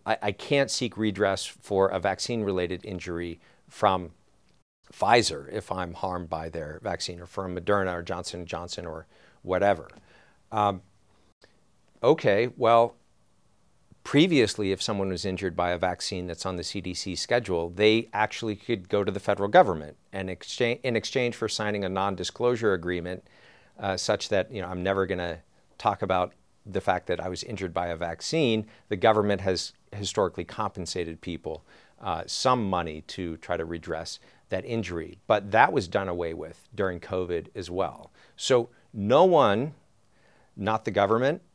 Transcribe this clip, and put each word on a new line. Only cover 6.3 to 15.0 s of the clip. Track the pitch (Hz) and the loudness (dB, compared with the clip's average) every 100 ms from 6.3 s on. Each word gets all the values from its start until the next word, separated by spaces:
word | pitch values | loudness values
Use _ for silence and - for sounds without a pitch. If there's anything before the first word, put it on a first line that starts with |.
| 82 82 | -8 -6
their | 82 76 82 | -8 -10 -8
vaccine, | 104 87 - 87 | -8 -6 -8 -10
or | 87 | -12
from | - 92 90 | -8 -6 -4
Moderna | 87 101 92 | 2 2 2
or | 87 | -4
Johnson | 87 90 - 92 | -6 -8 -8 -10
and | 85 | -8
Johnson | 85 87 - 85 | -8 -8 -10 -10
or | 80 - _ - _ | -12 -14 _ -20 _
whatever. | 90 90 101 87 - - - - _ _ _ | -2 2 4 2 -2 -20 -20 -20 _ _ _
Um, | 110 104 92 - _ _ _ _ _ _ _ _ _ _ _ | 0 0 0 -8 _ _ _ _ _ _ _ _ _ _ _
okay, | 120 160 123 101 123 - | 4 4 4 4 2 2
well, | 113 117 117 - _ _ _ _ _ _ _ _ _ - | 6 6 4 0 _ _ _ _ _ _ _ _ _ -18
previously, | - 143 180 147 107 - 98 | 2 4 6 6 4 2 -2
if | 95 | -2
someone | - 101 | -2 -2